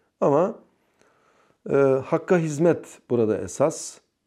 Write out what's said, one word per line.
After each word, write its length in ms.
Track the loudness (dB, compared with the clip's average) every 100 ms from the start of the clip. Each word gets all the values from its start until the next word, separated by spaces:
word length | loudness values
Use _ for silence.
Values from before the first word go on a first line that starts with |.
| _ -2
Ama, 340 | 2 2 0 -4 _ _ _ _ _ _ _ _ _ _ -2
e, 40 | 2
Hakk'a 640 | 2 2 0 -4 0 0
hizmet 600 | 0 0 2 2 -4 -18 -4
burada 280 | 0 0 -2
esas. 600 | -4 -2 -2 -2 -12 -18 _ _